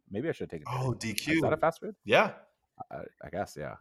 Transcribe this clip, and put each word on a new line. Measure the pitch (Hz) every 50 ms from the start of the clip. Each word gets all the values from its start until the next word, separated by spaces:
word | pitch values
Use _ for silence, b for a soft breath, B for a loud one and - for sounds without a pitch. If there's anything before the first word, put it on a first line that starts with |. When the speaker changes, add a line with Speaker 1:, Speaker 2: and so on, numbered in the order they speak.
| - -
Speaker 1:
Maybe | 95 107 143 165
I |
should | - - 151 -
take | - 78
a | 139 127
Speaker 2:
Oh, | 127
Speaker 1:
Dairy | 131 131 127
Queen. | 113 -
Speaker 2:
D | 117 113 98
Q. | - - 143 156
Speaker 1:
Is | 160
that | 143 120 156
a |
fast | 156 151 165 - -
food? | - 214 202 - -
Speaker 2:
Yeah. | 101 120 175 220 - - - - _ _ _ _ _ _ - - -
Speaker 1:
I, | - - - - - - -
I | -
guess, | - 92 98 - - 73
yeah. | 73 64 52 -